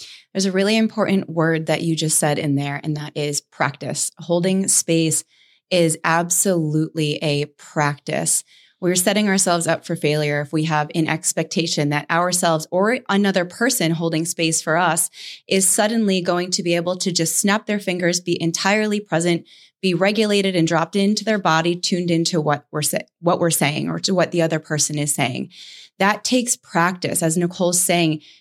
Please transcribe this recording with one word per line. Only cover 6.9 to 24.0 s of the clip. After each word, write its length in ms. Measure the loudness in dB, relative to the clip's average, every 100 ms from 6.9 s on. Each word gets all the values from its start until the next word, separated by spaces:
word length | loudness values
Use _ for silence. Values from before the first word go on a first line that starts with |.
| -2 -2 -2
a 220 | -2 -2 -4
practice. 1000 | _ -8 -2 -2 -2 -4 -4 -2 -2 -4 -20 _ -4
We're 140 | 0 2
setting 320 | 2 2 2
ourselves 400 | 2 2 0 0
up 180 | -2 -2
for 120 | -2
failure 420 | 0 0 0 -2
if 140 | -2
we 100 | -2
have 260 | 0 0 0 -2
an 140 | 0
expectation 800 | -2 -2 -4 -2 -2 -2 -2 0
that 200 | -2 -2
ourselves 560 | -2 0 0 0 0 -2
or 280 | 0 0 -2 -2
another 340 | 0 2 0
person 480 | -2 -2 -2 0 0
holding 320 | 0 -2 -2
space 380 | -4 -2 -2 -2
for 160 | 0 0
us 320 | 2 0 -4 -6 -16 -12 -2
is 200 | 2 2
suddenly 540 | 2 2 2 2 0
going 300 | 0 -2 -2
to 120 | -2
be 120 | 0 0
able 200 | 0 -2
to 140 | -2
just 260 | -2 -2 0
snap 280 | 0 0 -2
their 160 | -4
fingers, 400 | -4 -2 0 -2
be 200 | -2 -2
entirely 600 | -2 0 2 2 0 -2
present, 440 | -2 -2 0 -2 -4 -20 -20 -4
be 120 | 0
regulated 640 | 2 2 2 2 2 2 2
and 100 | 2
dropped 300 | 2 2 2
into 300 | 2 2 0
their 120 | 0
body, 380 | 2 2 2 -2
tuned 340 | -2 0 2
into 300 | 2 2 0
what 280 | 0 -2 -4
we're 100 | -4
sa-, 180 | -4 -4 -8 -4
what 200 | 0 2
we're 100 | 2
saying 400 | 2 0 -2 -4
or 100 |
to 160 | -4